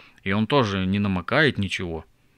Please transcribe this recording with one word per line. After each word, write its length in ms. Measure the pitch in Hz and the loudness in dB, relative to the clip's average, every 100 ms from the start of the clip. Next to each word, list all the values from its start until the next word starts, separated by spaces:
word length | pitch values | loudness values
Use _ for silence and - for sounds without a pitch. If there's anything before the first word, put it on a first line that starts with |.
| - - | -20 -10
И 80 | 95 | -2
он 160 | 98 110 | 0 2
тоже 380 | 143 110 98 92 | 2 2 0 0
не 120 | 101 | 0
намокает, 600 | 101 92 - 135 151 - | 0 -2 0 2 2 0
ничего. 480 | 95 - 90 80 - _ _ | -4 -4 -6 -8 -12 _ _